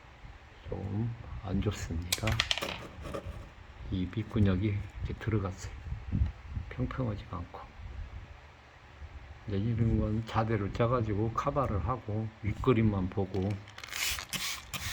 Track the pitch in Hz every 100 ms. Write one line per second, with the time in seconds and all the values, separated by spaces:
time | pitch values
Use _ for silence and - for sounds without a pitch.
0 | - - - - - - - 95 98 101
1 | 117 117 - - 98 95 101 98 - 85
2 | 90 - 107 113 - - - - - -
3 | - - - - - - - - - 98
4 | 90 113 110 120 98 92 107 101 - -
5 | - 92 113 107 95 95 - - - -
6 | - - - - - - - - 123 -
7 | 123 101 - 87 85 - - - - -
8 | - - - - - - - - - -
9 | - - - - - 98 113 113 117 110
10 | 107 110 113 113 110 110 98 - 117 127
11 | 110 98 110 113 147 143 127 101 90 127
12 | - 104 110 - 101 - - 113 110 98
13 | 92 101 95 98 95 101 - - - -
14 | - - - - - - - - -